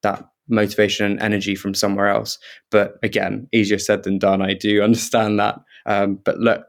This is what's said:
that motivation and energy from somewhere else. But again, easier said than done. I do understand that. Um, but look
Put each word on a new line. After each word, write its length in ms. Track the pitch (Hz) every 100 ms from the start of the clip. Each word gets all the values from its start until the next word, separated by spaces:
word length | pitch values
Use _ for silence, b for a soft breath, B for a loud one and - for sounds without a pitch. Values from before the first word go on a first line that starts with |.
that 240 | 104 101 - _ -
motivation 580 | 110 104 - 107 - 104
and 160 | 101
energy 340 | 110 104 98 95
from 180 | 101
somewhere 340 | 95 101 98 101
else. 300 | 98 110 - B B _
But 240 | 107 101 -
again, 440 | 107 104 98 107 -
easier 280 | 120 101 101
said 240 | - 104
than 160 | 98 98
done. 220 | 98 98
I 120 | 95
do 300 | 98 107 104
understand 560 | 104 113 - 120 107 104
that. 200 | 104 - _ b -
Um, 300 | 101 101 98
but 220 | - -
look 280 | 117 107